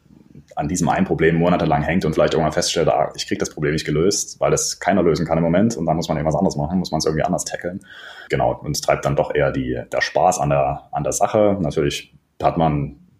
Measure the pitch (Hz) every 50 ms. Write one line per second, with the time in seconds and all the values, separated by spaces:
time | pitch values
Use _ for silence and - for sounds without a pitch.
0 | _ _ - - - _ - - - - - - 151 107 92 - 80 - - -
1 | 95 - 82 73 80 80 82 82 85 87 87 80 82 80 73 73 76 - 85 95
2 | 78 78 78 82 78 76 - 78 78 76 - 87 85 - - 85 78 - - -
3 | - - - - - - 104 - 92 - - - 76 71 78 78 - - 76 76
4 | 85 101 101 - - - - - 69 71 76 73 - - - - - 90 98 95
5 | 85 85 78 - 80 78 82 82 85 82 85 92 107 117 - - 85 80 82 82
6 | 80 - 82 71 73 78 76 78 95 85 69 71 71 78 92 95 85 76 78 78
7 | - 80 78 78 - 85 90 78 - - - - - 87 90 98 - - - -
8 | - - - - - - - 67 60 60 64 - - 76 73 - - - 71 71
9 | - 71 71 73 73 - - 73 71 67 67 67 65 62 62 - - - - 62
10 | - - - 69 78 92 - - 71 71 71 71 69 78 76 - - - - 73
11 | 73 67 67 - 98 - - 107 107 104 101 98 85 73 - - 73 71 - -
12 | - - _ _ _ _ _ - - 73 71 85 82 78 73 71 71 71 71 -
13 | - _ _ _